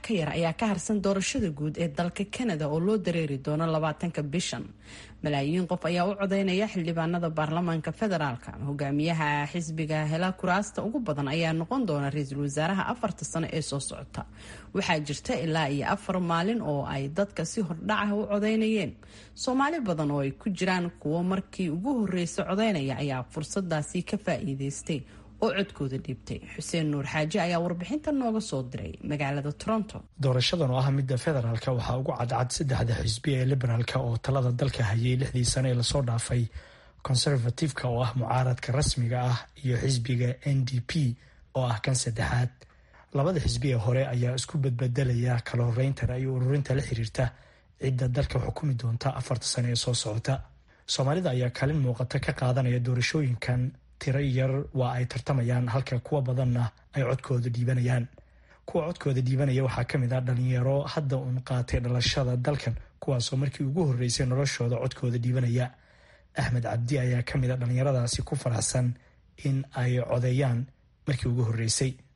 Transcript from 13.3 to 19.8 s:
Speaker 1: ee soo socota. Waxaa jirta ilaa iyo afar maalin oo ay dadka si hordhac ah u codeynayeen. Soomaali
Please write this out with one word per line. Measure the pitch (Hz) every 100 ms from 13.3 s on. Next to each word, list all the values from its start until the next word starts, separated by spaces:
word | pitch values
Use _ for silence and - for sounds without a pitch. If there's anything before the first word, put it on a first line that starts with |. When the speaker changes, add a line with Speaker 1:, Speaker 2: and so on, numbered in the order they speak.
| 165 165
Speaker 1:
ee | 165
soo | 143 143
socota. | - - 135 - - - - - -
Waxaa | 185 190 160
jirta | 147 - - 247 165
ilaa | 160 147
iyo | 143 -
afar | 202 - 185
maalin | 175 165 180 233
oo | 165 143 139
ay | 139 139
dadka | 160 202 - 160
si | -
hordhac | 175 165 190 208
ah | 208 202
u | 208
codeynayeen. | 202 208 220 220 220 147 - - - - -
Soomaali | - 254 277 330